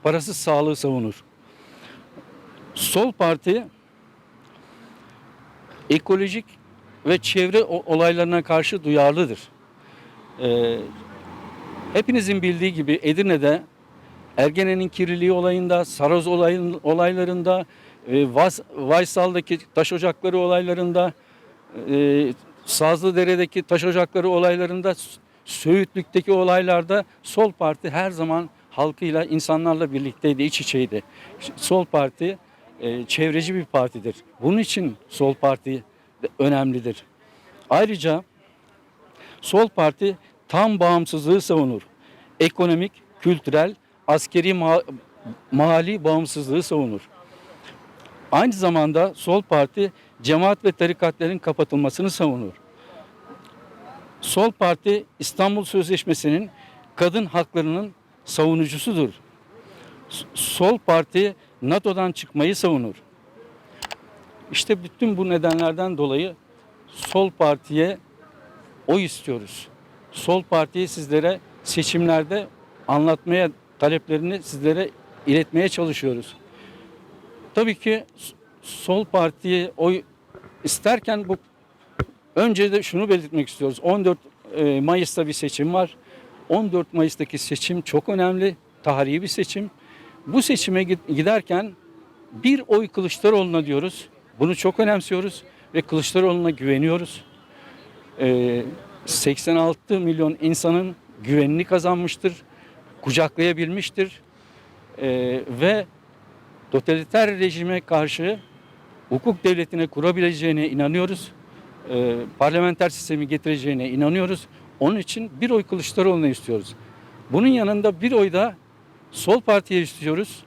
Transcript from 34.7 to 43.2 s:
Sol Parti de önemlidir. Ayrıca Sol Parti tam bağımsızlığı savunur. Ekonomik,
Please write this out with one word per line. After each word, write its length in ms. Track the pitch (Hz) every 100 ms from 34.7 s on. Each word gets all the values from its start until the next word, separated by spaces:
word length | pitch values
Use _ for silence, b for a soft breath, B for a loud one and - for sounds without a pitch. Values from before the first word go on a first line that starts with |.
| - 170 110 _
Sol 240 | - 139
Parti 500 | 135 139 135 - 131 110 b b _
de 40 | 120 _
önemlidir. 640 | 139 139 135 123 120 110 - _ b b b b b
Ayrıca 540 | 143 214 208 156 160 185 _ _ _ _ _ _ _ - B B B
Sol 260 | - 190 226
Parti 500 | - 156 143 196 185 b b _
tam 320 | 165 214 208
bağımsızlığı 640 | 175 175 165 160 147 190
savunur. 400 | - 165 139 117 - _ b b b _
Ekonomik, 520 | 160 - 175 165 190 _ _ -